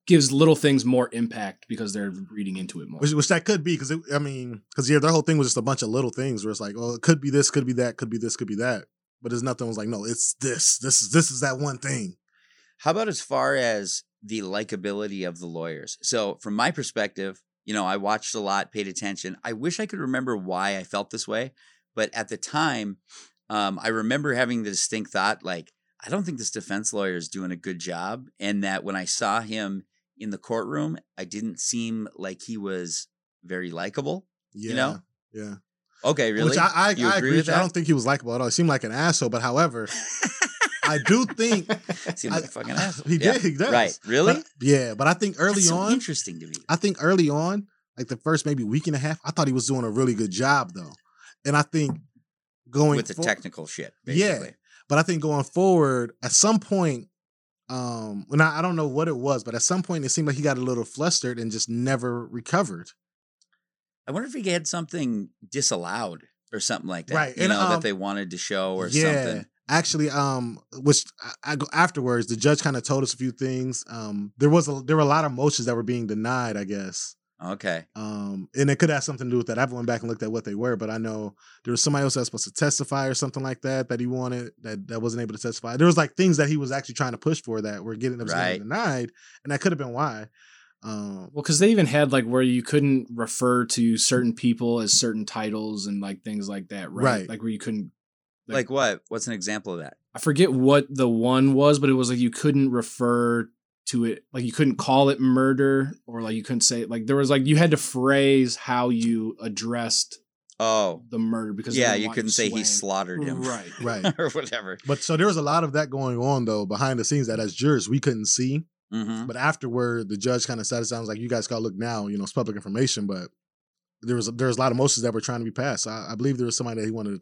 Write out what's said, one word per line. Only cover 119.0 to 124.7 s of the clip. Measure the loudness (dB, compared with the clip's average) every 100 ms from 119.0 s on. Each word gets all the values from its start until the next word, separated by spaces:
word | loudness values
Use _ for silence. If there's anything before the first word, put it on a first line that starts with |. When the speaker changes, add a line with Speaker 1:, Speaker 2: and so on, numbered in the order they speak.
| -4 -4 -6
Speaker 2:
But | 0
afterward, | 0 0 -2 0 2 0 -2
the | -2
judge | 0 0 -2
kinda | -4
said, | -4 -4
it | -4
sounds | -4 -6
like | -6
you | -2
guys | -2 -2
gotta | -2
look | -4 -4
now, | -4 -4 -4
you | -4
know, |
it's | -2
public | -2 -2 -4
information, | -4 0 0 0 -4
but | -6 -8 _ _ _ _ _ _ _
there | -2 -2
was, | -2
there | 0 0
was | 2
a |
lot | 2